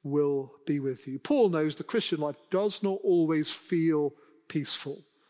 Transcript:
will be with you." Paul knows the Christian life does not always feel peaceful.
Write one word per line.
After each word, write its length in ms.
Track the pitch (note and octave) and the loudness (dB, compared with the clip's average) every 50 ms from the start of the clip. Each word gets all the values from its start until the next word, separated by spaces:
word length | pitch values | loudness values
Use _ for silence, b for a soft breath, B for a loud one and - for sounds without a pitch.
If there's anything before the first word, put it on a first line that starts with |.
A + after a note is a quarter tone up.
| - | -6
will 480 | C#3+ C#3 D3 D3 C#3+ C#3 C#3 C3+ B2+ - _ _ | 0 0 2 2 2 0 -2 -4 -6 -14 _ _
be 140 | - D3 C#3+ | -4 -2 -2
with 280 | C3+ C3+ B2+ - - | -2 -4 -6 -6 -8
you." 120 | C3+ C3 C#3 | -10 -10 -10
Paul 300 | _ - D4 C#4 A#3 G3 | _ 0 4 4 4 4
knows 260 | E3+ D#3 D#3 D#3 D3 | 4 2 0 0 -2
the 80 | - - | -6 -8
Christian 360 | - - A3+ - - F3 D3+ | -4 -2 -2 0 0 -2 -2
life 180 | D3 D3 C#3+ - _ _ | -2 -4 -4 -8 _ _
does 340 | F#3 F#3 G#3 G#3 G3 - G#3 | 0 0 0 0 -2 0 -2
not 160 | G3 F#3+ G3 - | -2 -2 0 2
always 480 | F#3+ F3+ F3 E3 D#3 D#3+ D#3 D#3 - | 2 4 4 4 4 2 0 0 -2
feel 640 | - - - - F#3 E3+ D#3+ E3 D#3 D3+ D3 C#3 - b b b b b b | -4 -4 -4 -2 0 2 2 4 2 2 0 0 -4 b b b b b b
peaceful. 580 | _ - D#3 C#3 - - - - C#3 C#3+ - - _ b b b | _ -4 -4 -2 -2 -4 -4 -4 -6 -10 -12 -14 _ b b b